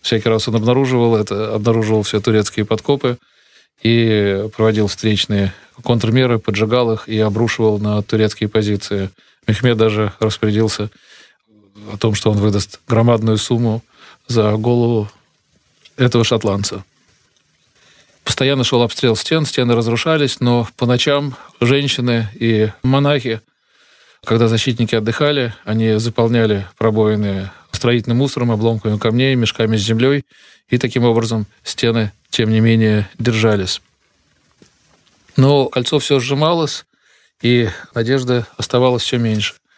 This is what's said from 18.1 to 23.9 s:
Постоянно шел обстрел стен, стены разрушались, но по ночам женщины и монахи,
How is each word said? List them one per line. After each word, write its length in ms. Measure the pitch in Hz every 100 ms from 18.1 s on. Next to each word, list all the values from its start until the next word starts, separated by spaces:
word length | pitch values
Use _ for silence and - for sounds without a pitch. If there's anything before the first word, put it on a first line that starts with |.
| _ -
Постоянно 380 | - 131 139
шел 180 | 123 123
обстрел 320 | 117 - 127 110
стен, 300 | - 160 147
стены 300 | - 123 117
разрушались, 640 | 113 117 165 160 139 -
но 260 | 123 120 113 -
по 80 | 120
ночам 500 | 123 - 143 143 127 - _
женщины 680 | 120 139 143 - 123 117 107 107
и 340 | 117 110 110 -
монахи, 580 | 127 135 143 147 120 113 _ _ _ _ _